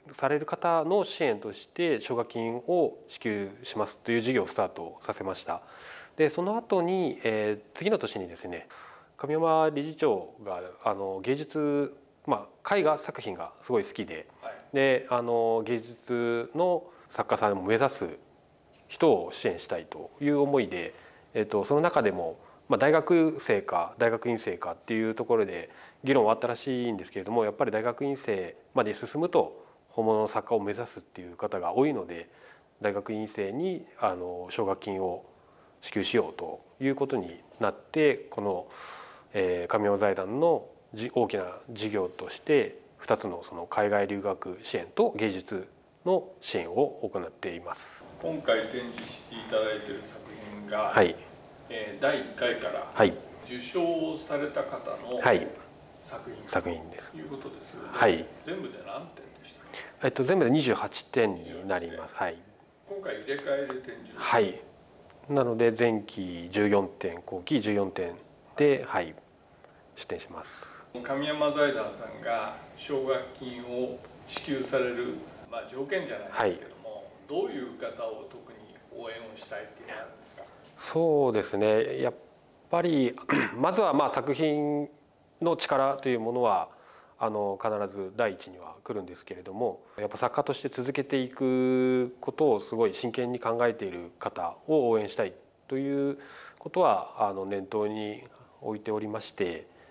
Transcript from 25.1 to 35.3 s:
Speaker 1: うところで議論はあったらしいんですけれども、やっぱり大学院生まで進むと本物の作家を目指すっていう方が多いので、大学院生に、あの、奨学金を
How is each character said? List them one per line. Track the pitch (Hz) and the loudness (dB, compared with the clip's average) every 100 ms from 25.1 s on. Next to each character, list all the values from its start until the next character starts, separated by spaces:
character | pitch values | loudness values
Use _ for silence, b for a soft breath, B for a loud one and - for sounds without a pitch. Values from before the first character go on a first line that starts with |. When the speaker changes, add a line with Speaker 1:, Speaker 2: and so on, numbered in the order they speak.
Speaker 1:
う | |
と | 113 | -2
こ | 120 117 | 2 2
ろ | |
で | 98 87 - B B B | 2 -2 -10 B B B
議 | 131 | 4
論 | 135 | 6
は | 107 | 6
あ | 113 | 4
っ | |
た | 120 | 0
ら | 117 | -4
し | 139 123 120 | -4 -2 -2
い | |
ん | 104 | -4
で | |
す | - | -6
け | 98 | -8
れ | |
ど | 95 | 0
も、 | 117 | 2
や | 107 | 2
っ | |
ぱ | - | 2
り | 120 | 0
大 | 107 | 2
学 | 117 117 | 0 -2
院 | 139 135 | -4 -2
生 | 120 98 85 - - | -2 -2 -4 -10 -4
ま | 131 | 0
で | 107 | 0
進 | 101 - 147 | 0 -6 -2
む | 175 | 2
と | 156 - - B B _ | 4 2 -2 B B _
本 | - 110 | 0 4
物 | 107 | 4
の | 107 | 2
作 | 110 - | -2 0
家 | |
を | 113 | 0
目 | 101 | 0
指 | 104 120 | -4 -8
す | 101 | -12
っ | |
て | - - | -16 -16
い | 90 | -16
う | 87 | -6
方 | 107 98 | -4 -2
が | 92 | 0
多 | 104 151 | 4 4
い | |
の | 120 85 | 2 -6
で、 | 85 - B B B B _ | -10 -14 B B B B _
大 | 104 | -2
学 | 98 98 | -2 -4
院 | 107 107 | -6 -6
生 | - 98 | -4 -4
に、 | 123 190 175 - - | -2 -4 -4 -10 -2
あ | 107 | -2
の、 | 90 90 90 90 | -2 -6 -8 -8
奨 | - | -2
学 | 98 98 | -2 -2
金 | 104 95 | -4 -2
を | 92 85 - | -2 -4 -10